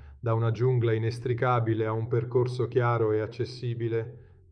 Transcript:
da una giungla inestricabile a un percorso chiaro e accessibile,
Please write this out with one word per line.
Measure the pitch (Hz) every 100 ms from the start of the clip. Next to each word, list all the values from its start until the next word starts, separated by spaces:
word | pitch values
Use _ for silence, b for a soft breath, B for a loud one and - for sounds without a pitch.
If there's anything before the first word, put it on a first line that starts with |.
| B B
da | 113
una | 113 117
giungla | 110 127 127 117
inestricabile | 110 113 120 127 120 127 120 113 110 110
a |
un | 113 113
percorso | 120 123 127 120 - 113
chiaro | 123 120 117 110
e | 107
accessibile, | 110 - 113 - 123 113 117 113 113 - - - -